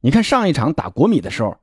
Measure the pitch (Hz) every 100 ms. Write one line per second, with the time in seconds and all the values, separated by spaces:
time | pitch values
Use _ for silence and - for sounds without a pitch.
0 | 120 151 214 277 208 143 107 101 - -
1 | 175 190 90 98 107 -